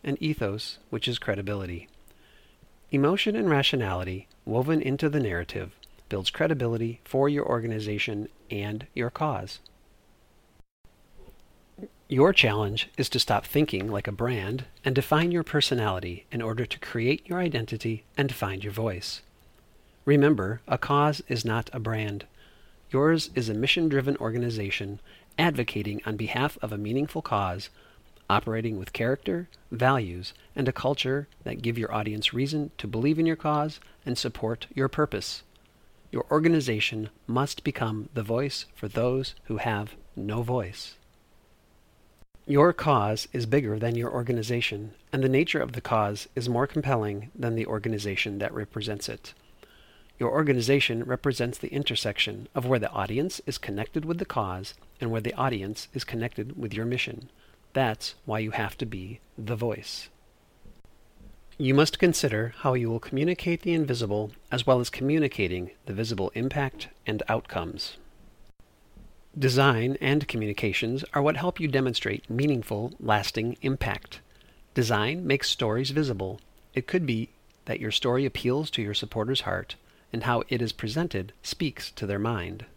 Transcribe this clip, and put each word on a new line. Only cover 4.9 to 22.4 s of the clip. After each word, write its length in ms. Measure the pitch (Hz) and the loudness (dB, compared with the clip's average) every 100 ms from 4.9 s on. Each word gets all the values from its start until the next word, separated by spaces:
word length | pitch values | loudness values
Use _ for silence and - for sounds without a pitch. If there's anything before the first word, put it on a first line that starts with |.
| 135 160 | 0 2
the 140 | 147 | 2
narrative 500 | 117 87 87 101 90 - - - - | 0 -2 -4 -6 -8 -12 -20 -20 -6
builds 220 | 101 92 | -2 -2
credibility 680 | - 165 151 120 117 113 117 - | 0 2 2 2 0 -2 -4 -2
for 240 | 135 139 | 2 4
your 160 | 143 - | 4 2
organization 800 | 120 113 110 104 104 - 104 107 - - | 0 0 -2 -2 -2 -2 -4 -6 -12 -8
and 380 | 104 101 107 - | -4 -4 -6 -8
your 180 | - 120 | -4 -4
cause. 480 | - 156 123 101 - - - _ - _ _ _ _ _ _ - _ - _ _ - - - - - _ - 202 _ _ | -2 -2 -2 -6 -12 -18 -20 _ -20 _ _ _ _ _ _ -20 _ -20 _ _ -20 -20 -20 -20 -20 _ -16 -16 _ _
Your 240 | 131 156 | 6 8
challenge 560 | 190 120 104 104 110 - - | 8 4 4 0 -2 -4 -2
is 100 | 135 | -2
to 120 | 123 | 0
stop 260 | - 104 - | 2 2 2
thinking 440 | 147 151 101 101 | 2 2 2 -2
like 180 | 101 101 | -2 -4
a 40 | |
brand 540 | 98 117 123 95 127 131 - | -2 -2 0 -2 -4 -8 -6
and 100 | - | 0
define 380 | 131 131 151 170 | 0 4 4 4
your 120 | 175 | 2
personality 840 | 160 151 - 123 107 92 92 87 - | 2 2 2 2 2 0 -4 -8 -6
in 120 | 120 | -4
order 240 | 113 113 120 | -2 -2 -2
to 140 | - | -4
create 500 | - 117 117 156 - | -6 0 2 0 -2
your 100 | 180 | -2
identity 640 | 175 123 113 113 113 110 - - | 0 -2 -4 -4 -4 -4 -6 0
and 160 | 139 | 0
find 320 | 120 101 95 104 | 0 -4 -4 -6
your 80 | |
voice. 480 | 101 113 90 - - - _ - - _ - _ _ | -2 -2 -2 -8 -12 -14 _ -20 -20 _ -20 _ _
Remember, 580 | - 143 143 135 95 113 - | 4 8 8 6 2 -4 -2
a 120 | 127 | -2
cause 420 | - 143 147 143 - | 2 4 4 2 -2
is 180 | 120 117 | -2 0
not 240 | 113 113 | -2 -2
a 80 | 123 | -6
brand. 460 | 113 113 104 101 - - | -4 -2 -2 -6 -10 -20